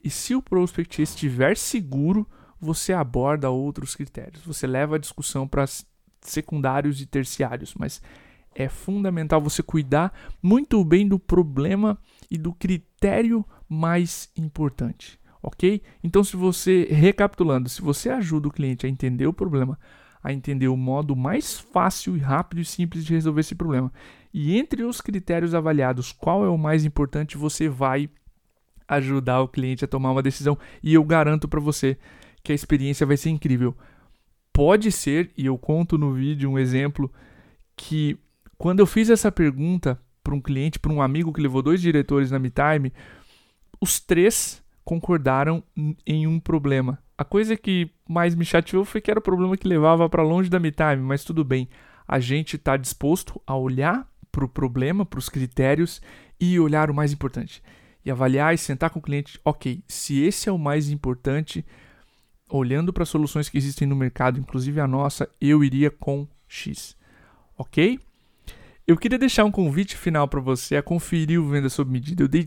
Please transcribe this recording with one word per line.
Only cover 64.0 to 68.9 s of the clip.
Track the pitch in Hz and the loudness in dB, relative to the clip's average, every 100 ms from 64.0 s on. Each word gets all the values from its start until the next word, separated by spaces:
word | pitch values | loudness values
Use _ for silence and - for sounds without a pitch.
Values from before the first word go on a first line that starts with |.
| 131 - 127 127 | -2 0 0 0
inclusive | 131 131 131 147 | -4 -4 -2 -2
a | 139 | 0
nossa, | 131 143 - - - | 0 -2 -2 -6 -2
eu | 143 151 | 4 4
iria | 139 135 147 | 4 2 0
com | 147 - 139 147 _ _ | -2 -6 -6 -8 _ _
X." | - - - - - _ - _ _ _ - | -14 -12 -12 -14 -20 _ -20 _ _ _ -14
Ok? | 131 - 185 262 - _ _ _ - - - - | -4 2 2 0 -8 _ _ _ -20 -20 -20 -4
Eu | - | 2